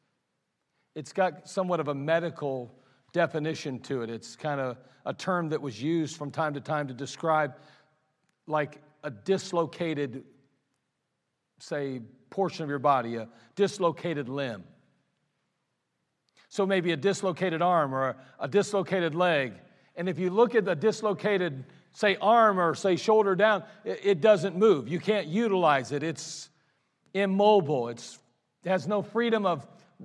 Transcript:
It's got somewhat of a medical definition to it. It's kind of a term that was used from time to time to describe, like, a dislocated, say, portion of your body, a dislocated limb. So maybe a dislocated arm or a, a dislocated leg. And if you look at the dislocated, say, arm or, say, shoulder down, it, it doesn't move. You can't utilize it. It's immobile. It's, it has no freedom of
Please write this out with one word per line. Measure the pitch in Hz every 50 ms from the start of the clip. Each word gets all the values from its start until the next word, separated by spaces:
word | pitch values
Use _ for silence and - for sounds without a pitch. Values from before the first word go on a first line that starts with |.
| _ _ _ _ _ _ _ _ _ _ _ _ _ _ _ _ _ _ -
It's | 156 147 -
got | - 196 190 185 151 - - -
somewhat | - 196 185 180 180 160
of | 151
a | 143 143
medical | 139 139 156 165 170 170 170 135 - 147 143 135 127 123 113 - _ _ _ _ _ _ _
definition | - 170 170 151 - 156 147 160 156 - - 151 131 117
to | - - 139 127
it. | 117 113
It's | 117 113 - - -
kind | - - 151 143 139
of | 135 127 120 - - _ _ _ -
a | - 131
term | - - - 185 175 170 156
that | 156 147
was | 139 139 110 104
used | 120 151 170 165 160 143 -
from | - 147 139
time | 117 160 160 151 147
to | 143
time | - - 156 151 147 135
to | 127
describe, | 117 139 123 - - - 160 160 156 151 139 123 - - - - _ _ _ _ _ _ _ _ _ _ _ _ _ _
like, | - 151 151 147 143 - - _ _ _ _ -
a | 151
dislocated, | 120 101 - - 190 185 - - - 170 165 160 - - 175 165 156 143 143 131 117 131 - - - _ _ _ _ _ _ _ _ _ _ _ _ _ _ _ _ _ _ _ _ _ _ _ _ _
say, | - - 160 147 143 139 131 127 113 107 - _ _ -
portion | - - 196 175 - - 160
of | 143
your | 143 139
body, | 127 147 139 131 117 117 117
a | 117 110 110 - - - _ -
dislocated | - 202 190 196 196 185 170 156 - - 175 160 143 139 117
limb. | 131 139 139 127 110 101 87 - _ _ _ _ _ _ _ _ _ _ _ _ _ _ _ _ _ _ _ _ _ _ _ _ _ _ _ _ _ _ _ _ _ _ _ _
So | - - 196
maybe | 190 196 185 165 175
a | 170
dislocated | 147 131 196 190 - - 190 165 - - 185 160 156
arm | 175 180 180 170 151 135 131
or | 131 135 131
a, | 120 - - - - -
a | 170 143
dislocated | 131 202 196 196 202 202 175 - 190 190 170 165 147
leg. | 165 180 180 165 143 135 123 98 - - - _ _ _ _ -
And | - 175 185
if | 170 131
you | 185 185
look | 175 214 240 240 -
at | 233 190
the | 190 180
dislocated, | 147 156 220 208 214 - 208 196 - - 208 202 190 180 170 143 135 123 - - - _ _
say, | _ - - 208 190 -
arm | - 202 226 233 226 214 196 185
or, | 180 165 147
say, | - - 196 180
shoulder | 165 - - 214 214 208 196 190
down, | 175 202 220 214 185 - - - - -
it, | 226 - -
it | - 202 202 156
doesn't | 135 220 214 180 151 196 160
move. | 180 214 226 185 143 113
You | 110 165 170
can't | - 196 214 208 165
utilize | 156 156 214 240 220 196 185 175 156 147 135 123 110
it. | 143 143
It's | 147 165 151 - - - - - - - _ _ _ _ _ _ _ _ _ _ _ _ -
immobile. | 190 202 196 190 196 202 214 214 202 165 135 151 131 117 120
It's, | 123 117 - - - - _ _ _ _ _ _ _ _ -
it | 170
has | 190 180 123
no | 160 214 208
freedom | 190 202 - 226 240 233 220 214 202
of | 190 170 143 - - - - _ _ _ - -